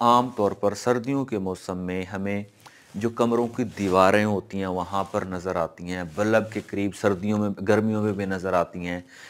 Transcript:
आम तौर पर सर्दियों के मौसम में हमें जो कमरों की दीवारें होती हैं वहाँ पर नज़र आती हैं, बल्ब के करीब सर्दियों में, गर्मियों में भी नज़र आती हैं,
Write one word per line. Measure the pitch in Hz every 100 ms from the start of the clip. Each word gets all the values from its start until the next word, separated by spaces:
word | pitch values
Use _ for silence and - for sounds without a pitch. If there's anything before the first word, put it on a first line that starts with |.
आम | 120 120 127 113
तौर | 101
पर | 95 101
सर्दियों | 101 - 123 117 139 131
के | 104
मौसम | 95 92 - 92
में | 90 92 92
हमें | 98 98 101 104 _ - - - 101
जो | 113
कमरों | 117 117 117 120
की | 117
दीवारें | 113 82 98 92 92 104 107
होती | 101 - 98
हैं | 95
वहाँ | 92 87 98 95
पर | 104 95
नज़र | 92 90 87
आती | 80 - 87
हैं, | 92 87 78
बल्ब | 107 110 107
के | 107
करीब | - 98 101
सर्दियों | 92 107 92 104 104
में, | 104 98
गर्मियों | 98 107 110 107
में | 107 98
भी | 98
नज़र | 95 95
आती | 90 85 90 87
हैं, | 87 - - -